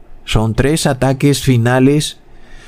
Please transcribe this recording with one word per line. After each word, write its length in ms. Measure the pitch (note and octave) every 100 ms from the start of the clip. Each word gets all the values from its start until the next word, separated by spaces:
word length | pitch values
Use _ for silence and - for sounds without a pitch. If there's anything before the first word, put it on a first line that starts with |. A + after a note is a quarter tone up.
| - - -
Son 220 | A2+ A2
tres 320 | A2 C3 E3 D#3
ataques 560 | C3 C3+ C3 C#3+ C3+
finales 760 | - B2 A#2 B2+ C3 D3 - - - - - -